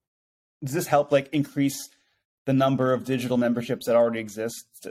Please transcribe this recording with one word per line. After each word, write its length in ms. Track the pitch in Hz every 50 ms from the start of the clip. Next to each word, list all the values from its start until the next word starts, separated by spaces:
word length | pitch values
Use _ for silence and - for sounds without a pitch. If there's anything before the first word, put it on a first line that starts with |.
| _ _ _ _ _ _ _ _ _ _ _ - 147
does 100 | 131 135
this 140 | 175 175
help, 240 | - 156 143 143 -
like, 180 | 147 139 135 -
increase 580 | - 147 139 - - 143 139 139 135 - - - _ _ _ _ _ _ _ _ _ _ -
the 80 | - 135
number 380 | 131 135 135 135 123 131 127
of 140 | 127 123 110
digital 320 | 127 131 127 127 120 127
memberships 480 | 120 120 117 120 120 117 123 123 - -
that 100 | 127 113
already 240 | 117 117 117 113 113
exist? 680 | 113 107 98 110 110 117 113 - - _ _ - - -